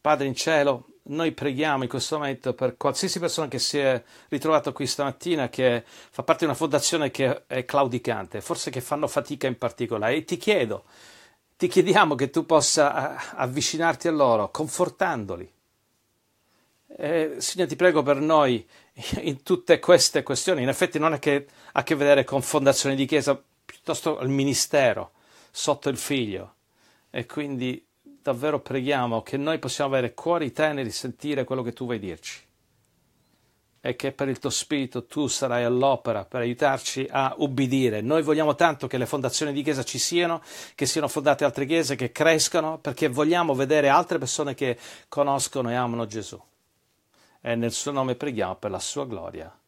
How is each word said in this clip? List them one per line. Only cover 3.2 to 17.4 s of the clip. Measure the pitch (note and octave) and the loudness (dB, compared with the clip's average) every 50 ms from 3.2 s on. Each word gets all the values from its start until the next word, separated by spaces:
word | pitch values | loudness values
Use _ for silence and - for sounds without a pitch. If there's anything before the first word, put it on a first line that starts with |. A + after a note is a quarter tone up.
persona | E3+ E3 - - C#3+ | -4 -4 -4 -4 -6
che | C3+ - B2+ | -4 -4 -4
si | - - - D3 | -4 -2 -2 0
è | C#3 C3+ C3 A#2+ - _ - - - _ | 2 2 0 0 -4 _ -20 -20 -12 _
ritrovata | - C#3+ - D#3+ D#3+ D3+ D3 D3 C3 | -6 -4 0 2 2 2 2 0 -6
qui | - C#3+ B2+ | -4 -4 -4
stamattina, | - - C#3+ C#3 B2+ _ - E3+ F3 D#3 C3 A#2 | -2 -2 -4 -4 -4 _ -2 -2 0 0 0 -4
che | - - C3 B2+ A#2+ A#2+ A2+ | -2 2 2 4 4 2 -2
fa | - - - - - _ - B2 | -8 -20 -20 -20 -20 _ -12 0
parte | - D#3+ - | 0 0 2
di | E3+ D#3 | 2 -2
una | C3+ - | 0 0
fondazione | D#3+ D#3 C3+ D3 C#3 - - E3 D3+ C3+ - | -2 0 0 2 2 2 0 0 0 0 0
che | - C3+ B2+ C3 - _ | 0 0 0 0 -2 _
è | _ - C3 B2+ | _ -6 -6 -6
claudicante, | - - C#3+ C#3 C3 A#2+ B2 - - A#2 G#2+ G2 F2 - G#2+ | 0 2 2 2 2 0 -4 -2 -2 -4 -4 -4 -8 -10 -12
forse | G2+ - E3+ E3 - - | -6 -6 -6 -6 -6 -8
che | B2+ C3 | -8 -8
fanno | B2 - D3 D3 D3+ | -6 -4 -4 -2 -2
fatica | C#3 - D3+ C3+ - D3 C3 - | -2 -2 -2 -4 -4 -8 -4 -4
in | C3+ B2 | -4 -4
particolare, | - - A#2 - - B2 G#2+ A2+ G#2+ G#2 A2 B2+ | -2 -6 -6 -4 -4 -6 -4 -4 -2 0 0 0
e | D#3+ D#3 | -2 -2
ti | - F3+ | -4 -8
chiedo, | E3+ - - G#3+ F#3+ C3 A2 G#2+ F#2+ - _ _ - - - - - - - _ _ _ _ _ | -4 0 0 2 2 2 -2 -4 -8 -10 _ _ -20 -20 -20 -20 -20 -20 -20 _ _ _ _ _
ti | _ - F3+ | _ -2 0
chiediamo | F3+ F#3 F3 F3+ F#3 G3+ G3+ D#3+ D3 | 4 2 4 4 6 4 4 4 2
che | B2 C3+ C3+ | 0 -2 -2
tu | - E3 D#3 | -2 -2 0
possa, | - E3 D#3 C#3+ - - D#3 D3+ C#3+ - D3+ C3 C#3+ C#3 | 4 4 4 4 4 4 4 4 4 2 0 -4 -4 -6
eh, | C3 - - - | -8 -12 -12 -6
avvicinarti | - C3+ B2+ B2+ D3 D3+ - - D#3 E3 E3 E3 - - E3+ | -6 -4 -4 -2 -2 -4 -2 -2 0 0 0 0 0 -2 -2
a | D#3+ | 2
loro, | D3+ C#3+ B2+ A#2 A2 G#2 G2 | 4 4 4 4 4 2 -2
confortandoli. | - - D#3 D3+ - - F3+ - - _ G3 F3+ D#3+ B2 G#2+ F#2+ F#2 F2 F2+ - _ _ _ _ _ _ _ _ _ _ _ _ _ _ _ _ _ _ _ _ _ _ _ _ _ _ _ _ - - | -2 -6 -6 -6 0 -2 -2 -2 0 _ -2 -2 -2 -4 -6 -6 -8 -10 -10 -16 _ _ _ _ _ _ _ _ _ _ _ _ _ _ _ _ _ _ _ _ _ _ _ _ _ _ _ _ -12 -6
Eh, | - D3 E3 E3+ D#3+ D#3 C#3+ | -4 0 0 0 0 0 -2
Signore, | B2+ | -4